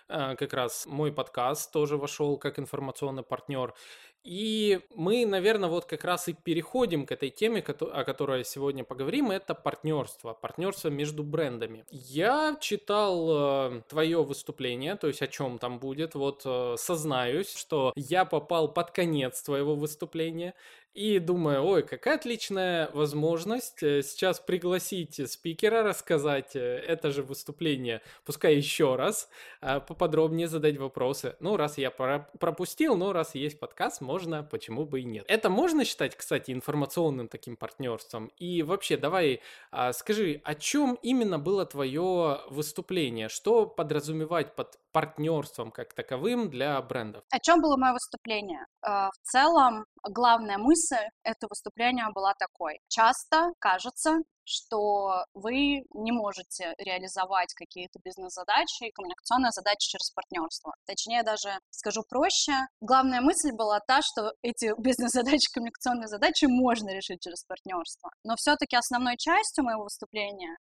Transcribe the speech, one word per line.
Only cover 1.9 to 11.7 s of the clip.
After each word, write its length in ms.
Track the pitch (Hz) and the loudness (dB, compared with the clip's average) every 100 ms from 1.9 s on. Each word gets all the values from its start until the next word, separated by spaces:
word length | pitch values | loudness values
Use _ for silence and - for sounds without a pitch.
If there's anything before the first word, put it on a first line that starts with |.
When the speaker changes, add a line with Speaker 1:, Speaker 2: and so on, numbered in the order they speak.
| 147 | 0
Speaker 1:
вошел 420 | 143 - 147 139 | -4 -2 -2 -2
как 200 | 143 139 | -4 -6
информационный 640 | 139 143 135 127 139 135 | -8 -6 -8 -6 -6 -6
партнер. 500 | 127 127 - 135 123 - - - - _ | -6 -8 -4 -4 -4 -8 -20 -20 -20 _
И 560 | - 180 220 220 208 190 - | -12 -6 -2 2 2 2 0
мы, 320 | - 165 240 233 | -4 0 2 4
наверно, 400 | 190 185 220 185 | 4 4 2 2
вот 160 | 170 170 | -2 -2
как 180 | 160 | -4
раз 240 | 175 175 - | -2 -2 -4
и 40 | |
переходим 720 | 165 - 160 160 254 240 165 135 | -6 -2 -2 0 0 2 0 -2
к 40 | |
этой 200 | 127 139 | -4 -6
теме, 300 | - 214 226 | -2 0 0
кото-, 300 | - 143 165 | -4 -6 -4
о 120 | 147 | -4
которой 400 | 131 131 139 131 | -4 -2 -2 -2
сегодня 400 | 120 - 139 139 | -4 -4 -4 -4
поговорим, 480 | 120 127 135 240 262 | -8 -6 -4 0 0
это 200 | 190 - | 0 -4
партнерство, 760 | 165 - - 151 151 117 - 117 | -6 -6 -4 -2 -2 -2 -8 -14
партнерство 560 | 113 - - 185 190 165 | -10 -10 -4 -4 -4 -4
между 340 | 143 147 151 | -2 -4 -6
брендами. 600 | 147 156 151 120 113 | -4 -2 -2 -4 -8